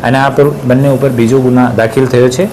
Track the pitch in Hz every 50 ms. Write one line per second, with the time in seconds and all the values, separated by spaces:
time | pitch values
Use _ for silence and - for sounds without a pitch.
0 | - 120 127 135 135 139 131 - 143 143 143 - - 123 123 131 139 143 135 120
1 | 135 139 123 117 117 113 127 135 127 127 123 127 123 123 120 104 113 113 - 135
2 | 131 123 123 123 123 127 123 131 185 -